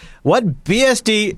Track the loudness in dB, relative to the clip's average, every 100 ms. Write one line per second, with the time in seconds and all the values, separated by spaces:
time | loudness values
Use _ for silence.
0 | -20 -6 0 0 0 -4 -2 0 2 0
1 | 0 0 0